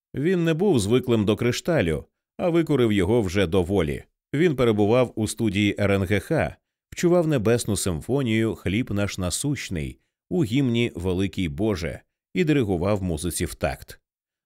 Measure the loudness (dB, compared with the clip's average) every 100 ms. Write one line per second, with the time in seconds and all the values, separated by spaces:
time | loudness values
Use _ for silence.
0 | _ -4 -2 0 0 0 2 2 2 2
1 | 2 2 2 0 0 -2 -2 0 0 -2
2 | -6 _ _ -4 0 0 2 2 4 4
3 | 4 2 2 0 2 2 2 0 0 -4
4 | -10 _ _ 0 2 2 2 4 4 4
5 | 2 -2 -4 -2 -2 2 2 2 0 0
6 | 0 -2 0 -2 -2 -6 _ _ _ -2
7 | 2 2 2 2 2 0 0 -2 -2 -4
8 | -2 -2 0 0 0 -2 -4 -2 -2 -4
9 | -4 -4 -4 -4 -4 -6 -6 -6 -8 -10
10 | _ _ -6 -2 0 0 2 0 0 -2
11 | -2 -2 -2 -2 -4 -2 -2 -2 -6 -10
12 | _ _ _ -2 0 0 0 0 0 -2
13 | -2 -4 -4 -4 -6 -4 -6 -6 -14 -20
14 | _ _ _ _